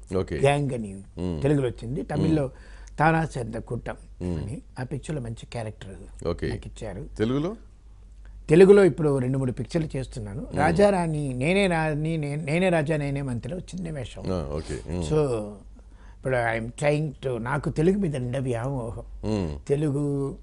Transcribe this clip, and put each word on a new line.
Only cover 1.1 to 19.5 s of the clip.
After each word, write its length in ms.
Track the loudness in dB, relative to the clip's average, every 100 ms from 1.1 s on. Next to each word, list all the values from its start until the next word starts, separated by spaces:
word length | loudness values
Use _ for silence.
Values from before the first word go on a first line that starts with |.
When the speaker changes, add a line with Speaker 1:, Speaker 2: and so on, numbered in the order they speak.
| -6 -4 0
Speaker 2:
తెలుగులో 260 | 2 2 0
వచ్చింది. 320 | -4 -8 -8
Speaker 1:
మ్మ్. 120 | -4
Speaker 2:
తమిళ్లో 380 | 0 2 2 0 -6 -18 -18 -18 2
తానా 280 | 4 4 0
సెంత 300 | -4 -6 -8
కూటం 400 | -6 -8 -6 -12 -14 -8
Speaker 1:
మ్మ్. 160 | -4 -4
Speaker 2:
అని, 240 | -4 -8 -12 -12
ఆ 40 |
పిక్చర్లో 400 | -8 -8 -6 -8
మంచి 240 | -6 -10 -10
క్యారెక్టర్ 840 | -8 -8 -10 -14 -14 -16 -8 -4
Speaker 1:
ఓకే. 200 | -2 -2
Speaker 2:
నాకు 180 | -4 -8
ఇచ్చారు. 400 | -12 -10 -10 -12 -2
Speaker 1:
తెలుగులో? 380 | 0 0 -2 -6 -14 -20 -20 -20 -20 -20 -18 -18 4
Speaker 2:
తెలుగులో 340 | 10 12 12
ఇప్పుడు 340 | 10 6 2 2
రెండు 200 | 2 0
మూడు 140 | -2
పిక్చర్లు 440 | -4 -4 -2 -2 -4
చేస్తున్నాను. 440 | -8 -8 -10 -8
Speaker 1:
మ్మ్. 180 | -6 0
Speaker 2:
రాజా 320 | 2 6 6
రాణి, 440 | 6 0 -2 -2
నేనే 320 | -2 2 4 4
రాణి, 500 | 2 2 0 0 -2
నే-, 280 | -2 -4
నేనే 240 | -2 2 4
రాజా 280 | 4 2 0
నేనే 260 | 0 -2
మంత్రిలో 360 | -2 -4 -6 -8
చిన్న 320 | -8 -8 -8
వేషం. 420 | -8 -8 -8 -4
Speaker 1:
ఆ, 240 | -2 -2 -4
ఓకే. 360 | -4 -8 -6
మ్మ్. 120 | -4
Speaker 2:
So, 460 | 0 2 2 -2 -6 -12 -18 -20 -20 -20 -20 -10
ఇప్పుడు 180 | -2 0
I 240 | 0 -2
am 100 | -4
trying 560 | -2 0 2 0 -4 -4
to, 160 | -4
నాకు 280 | -2 -2 -2
తెలుగు 280 | 2 4 4
మీద 180 | 0 -2
నిండా 220 | -2 -2
వ్యామోహం. 920 | -2 -2 -2 -4 -6 -8 -12 -8 -2
Speaker 1:
మ్మ్. 280 | 0 0